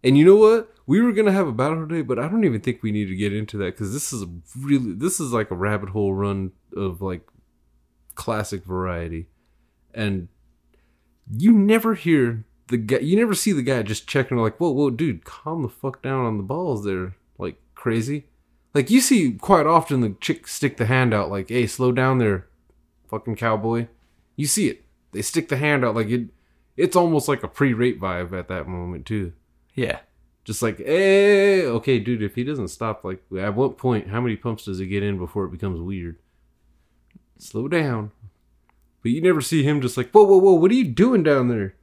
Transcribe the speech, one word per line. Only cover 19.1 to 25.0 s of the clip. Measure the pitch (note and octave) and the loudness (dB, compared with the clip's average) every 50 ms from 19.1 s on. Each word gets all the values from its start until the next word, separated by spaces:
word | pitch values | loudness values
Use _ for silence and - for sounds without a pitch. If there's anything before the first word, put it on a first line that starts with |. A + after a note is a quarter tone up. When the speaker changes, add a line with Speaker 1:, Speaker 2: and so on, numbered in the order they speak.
| C#4 A3 E3 B2+ | 4 4 4 2
Speaker 1:
quite | G#2+ F#2+ - - G3 E3 D3 | -2 -4 2 2 4 4 4
often | D3+ E3 E3 - - C#3+ B2+ | 4 4 2 2 2 0 0
the | A#2+ A2 F#2+ - | 0 -2 -4 -6
chick | - - D#3 - - | -4 -6 -6 -6 -6
stick | - - - - C3+ - | -14 -8 -4 -4 -4 -2
the | - A#2+ | -2 0
hand | G#2+ C3 C3 B2+ A#2+ A2 | 0 2 2 2 2 2
out, | G#2 G2 D#2 | 0 -2 -2
like, | G2+ G2 F#2+ - | -4 -6 -6 -4
"Hey, | A2+ B2 A#2+ | -2 -2 -2
slow | G#2+ - - B2+ B2+ | -2 -2 0 0 0
down | B2 C3 C3 C3 C3+ B2+ | 2 2 2 2 2 2
there, | A#2+ G#2+ G2 F#2 - _ _ _ _ _ _ _ _ _ _ _ _ _ | 2 0 0 -2 -6 _ _ _ _ _ _ _ _ _ _ _ _ _
fucking | - G#2+ - A#2 A2 | -10 -10 -6 -8 -8
cowboy." | - A#2+ A2+ A2 G#2 G#2 A2+ A#2 A#2 A#2 A2+ _ _ _ _ _ _ _ _ _ | -4 -2 -2 -2 -2 -2 -2 -4 -4 -4 -8 _ _ _ _ _ _ _ _ _
You | - D3+ | -6 -4
see | C#3 - G#3+ G3 B2 | -2 -2 0 0 -2
it. | - _ _ _ _ _ | -2 _ _ _ _ _